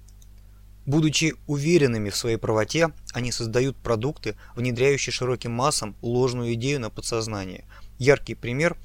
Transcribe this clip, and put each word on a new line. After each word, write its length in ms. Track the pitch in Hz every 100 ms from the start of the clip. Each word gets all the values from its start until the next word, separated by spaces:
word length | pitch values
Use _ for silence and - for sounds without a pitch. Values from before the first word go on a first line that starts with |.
| - - - - - - - - -
Будучи 480 | 151 156 135 160 - -
уверенными 640 | 147 147 175 139 113 104
в 60 | -
своей 200 | 117 113
правоте, 560 | - 110 107 151 165 - -
они 200 | 123 123
создают 440 | - 113 120 135 -
продукты, 600 | - 113 127 - 113 - - -
внедряющие 560 | 123 117 135 139 -
широким 400 | - 127 123 120
массам 440 | 117 139 - 107 101
ложную 540 | 120 123 127 123 120
идею 260 | 117 127 143
на 100 | 107
подсознание. 760 | - - 117 110 101 95 90 - - - -
Яркий 360 | 127 139 -
пример — 420 | 113 117 127 170 170